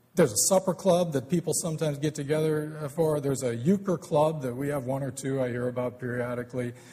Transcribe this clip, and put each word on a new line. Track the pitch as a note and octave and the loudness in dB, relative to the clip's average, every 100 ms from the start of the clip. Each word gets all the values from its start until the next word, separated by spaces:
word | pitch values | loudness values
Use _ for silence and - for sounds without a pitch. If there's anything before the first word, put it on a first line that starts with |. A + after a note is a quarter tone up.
| _ - | _ 2
There's | D#3 | 2
a | G#2 - | 4 4
supper | F#3+ F#3+ | 4 2
club | E3 G3 F3 E3+ | 0 4 4 4
that | E3+ - | -2 0
people | F3 D#3+ | -2 0
sometimes | D3 F3 D#3 D#3 C#3 | -2 -2 -2 -2 0
get | D3+ D3 | -2 -2
together, | C#3 D#3 D#3 D#3 D3+ D#3 | -2 0 2 0 -2 -6
uh, | D3 | -8
for. | E3 D#3+ D3 | 0 2 2
There's | C#3 B2+ | 0 0
a | B2+ A#2 | -2 0
euchre | C3 G3+ G3 E3 | 2 2 2 -2
club | - D3+ D#3 D#3+ | 2 4 4 2
that | C3 A#2+ | -4 -4
we | C#3+ | -2
have | C#3+ B2 | -2 -2
one | C3+ | -4
or | C3+ | -4
two | B2+ C#3 C3+ | -6 -4 0
I | B2 | 0
hear | A#2+ B2 | -2 -4
about | B2 B2 B2 | -2 -4 -4
periodically, | B2+ B2 A#2+ B2 A#2+ B2+ A#2+ A#2+ - | -6 -4 -4 -4 -6 -6 -6 -8 -18